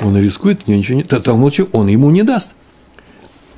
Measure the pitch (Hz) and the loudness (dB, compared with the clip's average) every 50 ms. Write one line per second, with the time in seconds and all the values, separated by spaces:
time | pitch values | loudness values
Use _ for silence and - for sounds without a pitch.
0 | - 101 98 101 101 101 95 - - 202 202 - - - 104 101 98 110 127 135 | -2 0 0 2 0 0 -2 -2 -2 -2 -2 -2 -2 -2 -2 -2 -2 -2 -4 -4
1 | 156 - 143 117 101 131 117 113 131 143 143 - 190 185 - 117 104 98 101 117 | -2 -2 -4 -2 0 0 2 2 2 2 0 -2 -2 -2 -2 0 0 2 2 2
2 | 139 147 160 190 214 226 262 220 - - - _ _ _ _ _ _ _ _ - | 4 4 4 2 2 0 0 -2 -4 -8 -14 _ _ _ _ _ _ _ _ -20
3 | - - - - - - _ _ - - - | -20 -20 -20 -20 -20 -20 _ _ -20 -20 -20